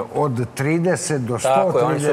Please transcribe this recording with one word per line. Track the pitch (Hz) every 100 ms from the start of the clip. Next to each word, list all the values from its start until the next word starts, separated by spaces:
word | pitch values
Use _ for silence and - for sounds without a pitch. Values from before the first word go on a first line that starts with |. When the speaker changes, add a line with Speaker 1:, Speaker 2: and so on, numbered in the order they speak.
| - 143
Speaker 1:
od | 143 120 120 -
trideset | 139 170 175 160 - 147
do | 120 120
sto | 131
trideset. | 135 180
Speaker 2:
Tako | 139
je, | 123
oni | 139 151